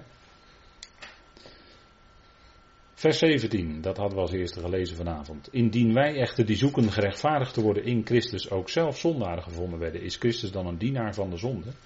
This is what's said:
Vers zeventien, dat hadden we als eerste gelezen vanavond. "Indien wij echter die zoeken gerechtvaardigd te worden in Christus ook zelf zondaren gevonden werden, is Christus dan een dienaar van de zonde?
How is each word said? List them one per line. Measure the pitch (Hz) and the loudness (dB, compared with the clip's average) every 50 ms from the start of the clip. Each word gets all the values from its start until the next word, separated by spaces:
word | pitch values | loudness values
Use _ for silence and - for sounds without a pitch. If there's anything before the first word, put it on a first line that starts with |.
| - - - - - - - - - - - - - - - - - - _ - - - - - - - - - - - - - - - - - - - - _ - _ _ - - - - _ - - - - _ _ _ _ - _ _ - | -10 -14 -20 -20 -20 -20 -20 -20 -20 -20 -20 -20 -20 -20 -20 -20 -20 -20 _ -20 -20 -20 -20 -20 -20 -20 -20 -20 -20 -20 -20 -20 -20 -20 -20 -20 -20 -20 -20 _ -20 _ _ -20 -20 -20 -20 _ -20 -20 -20 -20 _ _ _ _ -20 _ _ 0
Vers | - 160 151 - | 2 2 4 6
zeventien, | 170 160 151 135 113 110 113 101 87 80 76 78 | 4 4 4 4 2 0 -2 -2 -2 -2 -4 -4
dat | 80 92 95 | -4 -4 -4
hadden | - 101 101 98 | -2 -2 -2 0
we | 95 90 | 0 -2
als | 85 92 | 0 0
eerste | 92 90 87 - 87 | -2 -2 -4 -4 -6
gelezen | 85 87 90 92 92 82 82 | -6 -2 -2 -2 -2 -2 -4
vanavond. | 85 87 85 82 76 73 73 76 73 - - - | -6 -6 -6 -6 -6 -8 -12 -12 -14 -14 -6 0
"Indien | - 117 110 101 120 120 113 113 | 2 2 4 4 4 4 6 6
wij | 127 139 151 151 | 4 4 2 2
echter | 139 120 - - - 113 | 0 -2 -2 2 2 2
die | 104 107 | 2 4
zoeken | 92 127 143 143 147 120 104 98 | 4 4 2 4 4 2 4 4
gerechtvaardigd | 107 101 98 92 - - 147 151 143 131 127 - | 2 2 0 0 0 0 2 2 2 0 -2 -2
te | 120 | 0
worden | 107 107 98 104 95 | 2 2 2 2 0
in | 113 123 117 104 | 0 0 0 0
Christus | - 120 120 - - 101 92 - - | 2 2 2 2 2 -4 -6 -6 -2
ook | 98 95 92 - | -2 -4 -2 -2
zelf | - 165 165 151 131 - | 0 0 0 0 0 0
zondaren | - 170 165 135 104 90 85 82 82 | 0 0 0 2 -2 -2 -2 -4 -6
gevonden | 90 85 82 87 90 85 80 | -8 -6 -6 -6 -6 -4 -4
werden, | 82 82 80 87 92 | -4 -4 -4 -6 -8
is | 92 - | -8 -8
Christus | - - 120 117 - 113 98 92 | 0 0 0 0 0 -4 -6 -4
dan | 98 92 | -4 -4
een | 87 87 82 | -4 -4 -2
dienaar | 104 127 139 127 113 107 98 | -2 -2 0 0 -2 -4 -2
van | 107 98 92 | -2 -4 -4
de | 87 | -4
zonde? | 85 98 127 135 90 85 117 131 - - | -4 -4 -4 -4 -4 -6 -10 -12 -14 -18